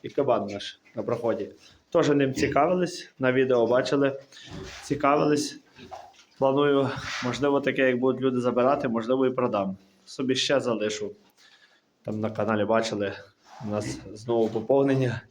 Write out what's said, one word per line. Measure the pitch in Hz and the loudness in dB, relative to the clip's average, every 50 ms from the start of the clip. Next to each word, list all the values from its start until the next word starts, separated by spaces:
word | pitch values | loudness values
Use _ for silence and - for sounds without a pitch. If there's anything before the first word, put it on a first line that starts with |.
і | - - | -14 -6
кабан | - - 131 123 120 107 101 | -2 -2 2 2 2 0 0
наш | 101 101 101 - - - _ _ - _ | -4 -8 -10 -10 -12 -14 _ _ -14 _
на | 117 101 | -8 -4
проході. | 117 120 117 117 113 104 - 98 95 - _ - - - _ _ _ | -4 -4 -2 0 -2 -2 -2 -4 -10 -12 _ -20 -20 -20 _ _ _
Теж | - 170 143 143 | 0 2 4 4
ним | 147 143 139 135 131 | 4 2 2 0 0
цікавились, | - 147 131 - 139 147 170 180 180 180 160 - - - - _ - | -2 -2 0 2 2 2 2 2 0 0 -4 -4 -12 -16 -18 _ 0
на | 131 127 | 0 2
відео | 127 131 131 127 127 120 113 | 4 4 2 4 4 2 4
бачили, | 110 120 127 135 - 151 143 139 135 135 - - _ - - - - - - - - - - - | 4 2 2 2 2 2 2 2 0 0 -4 -14 _ -20 -20 -20 -18 -16 -16 -14 -14 -16 -16 -6
цікавились. | - 143 143 - 139 147 151 160 151 147 143 - - - - _ _ _ - - - - - - - _ - - _ _ | -6 -4 0 2 2 4 4 4 2 2 2 0 -4 -8 -14 _ _ _ -20 -20 -18 -18 -18 -20 -20 _ -20 -20 _ _
Планую, | _ 135 135 135 143 147 147 143 139 135 127 127 131 - - - - 127 | _ 0 2 2 4 4 4 4 2 2 0 -4 -6 -8 -8 -8 -4 -4
можливо, | 123 120 117 139 143 139 143 | -4 -2 0 0 2 2 2
таке, | 143 143 127 135 135 | 0 0 0 2 2
як | 131 127 120 | 2 4 2
будуть | 127 131 123 127 | 2 0 0 2
люди | 127 131 123 123 | 0 0 0 2
забирати, | 120 123 113 123 120 135 143 143 139 | 0 0 2 4 4 4 2 2 0
можливо, | 127 113 117 110 113 127 131 131 | -2 -2 -2 0 0 0 2 2
і | 131 | 0
продам. | 131 - 123 120 104 104 98 95 95 - _ _ _ _ _ | 2 0 -2 0 0 0 -2 -2 -6 -10 _ _ _ _ _
Собі | - - - 135 123 131 | -16 -8 -6 -2 -2 0
ще | 127 - - 143 131 | 0 0 2 0 0
залишу. | 117 123 117 104 107 107 - - 104 101 - _ _ _ _ _ _ - _ _ _ _ _ _ _ _ _ _ _ | 2 0 -2 -2 -2 -4 -4 -4 -8 -10 -10 _ _ _ _ _ _ -20 _ _ _ _ _ _ _ _ _ _ _
Там | 110 110 107 | -8 -6 -4
на | 107 110 | -4 -4
каналі | 110 - 107 107 110 104 101 | -2 -2 -2 0 0 0 2
бачили, | 107 113 113 113 - 113 101 101 98 95 - - - _ _ _ - - - - | 2 2 2 2 0 -4 -4 -4 -4 -6 -10 -16 -20 _ _ _ -20 -18 -12 -8
у | |
нас | 107 104 107 123 127 - - - 95 104 | -6 -4 -4 -4 -6 -10 -10 -12 -16 -16
знову | 107 - 120 117 117 113 107 | -14 -4 -2 2 2 2 2
поповнення. | 110 110 104 - 135 139 139 139 135 135 131 120 110 107 - _ | 0 -4 0 2 4 4 4 4 2 2 2 0 -2 -4 -10 _